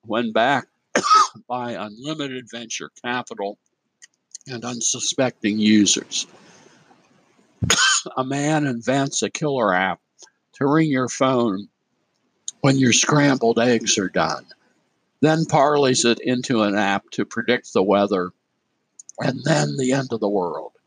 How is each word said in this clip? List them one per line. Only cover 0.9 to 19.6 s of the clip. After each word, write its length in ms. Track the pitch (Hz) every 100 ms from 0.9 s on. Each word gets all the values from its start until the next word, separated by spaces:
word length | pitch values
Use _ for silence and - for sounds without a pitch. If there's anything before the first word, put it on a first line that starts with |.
<coughs> 520 | - - 1077 1077 110 _
by 260 | 123 120
unlimited 760 | 98 107 107 143 156 139 127 117
venture 400 | 117 113 - 73 _
capital 540 | 123 123 120 110 101 104 _ _ _ _ - _ _ - -
and 160 | 123
unsuspecting 960 | 120 120 - 127 - - 127 - 107 107
users. 680 | 107 107 98 - - - - - - - _ _ _ _ _ _ _ _ _ _ -
<coughs> 60 | - - - - -
A 60 |
man 420 | 131 139 147 156
invents 560 | 143 117 117 139 139 -
a 80 | 101
killer 460 | - 151 135 104
app 240 | 90 95 87 _ _ - _ _
to 120 | -
ring 240 | 139 156 156
your 200 | 131 120
phone 600 | - 131 127 117 98 101 _ _ _ _ _ _ _ - _
when 160 | 135 135
your 160 | 127
scrambled 680 | - - 147 143 131 117 117
eggs 380 | 120 113 110 -
are 120 | 92
done, 360 | 92 80 67 - - _ _ _ _ _ _
then 260 | 147 156
parlays 600 | 160 156 143 147 135 127
it 140 | 120 117
into 420 | 123 123 123 117
an 120 | 104
app 340 | 101 98 98 _
to 140 | -
predict 480 | 110 - 113 123 -
the 100 | 107
weather, 480 | 98 98 101 98 90 _ _ _ _ _ _ - - -
and 240 | - 120
then 340 | 139 151